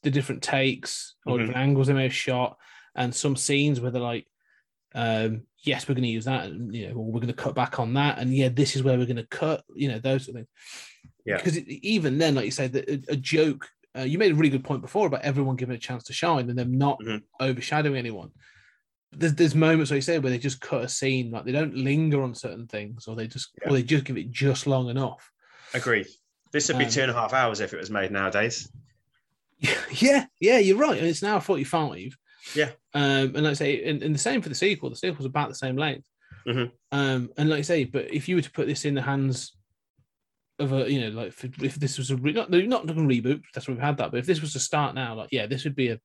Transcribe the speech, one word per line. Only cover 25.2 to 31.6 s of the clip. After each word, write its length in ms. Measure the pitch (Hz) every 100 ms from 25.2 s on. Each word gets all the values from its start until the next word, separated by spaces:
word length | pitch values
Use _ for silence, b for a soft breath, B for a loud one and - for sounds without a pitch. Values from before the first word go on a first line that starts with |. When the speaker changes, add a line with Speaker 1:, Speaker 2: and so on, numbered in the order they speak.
| - _ B B B
Speaker 2:
Agreed. 320 | 131 127 110 92 - _ _ _
This 160 | 147 -
would 100 | 131
be 60 |
Speaker 1:
Um, 60 | 120
Speaker 2:
two 120 | 120
and 80 | 131
a 40 |
half 180 | 120 110
hours 280 | 131 120 107
if 120 | 98
it 60 | 82
was 120 | 95
made 200 | 104 95
nowadays. 600 | 101 95 101 113 - - - - _ _ _ _ _ _ _
Speaker 1:
<laughs> 300 | - - -
Yeah, 320 | 135 262 277 - _
yeah, 180 | 185 254
you're 200 | 196 202
right. 180 | 302 147
And 80 | 165
it's 160 | 160
now 160 | 202 208
forty-five. 760 | - 170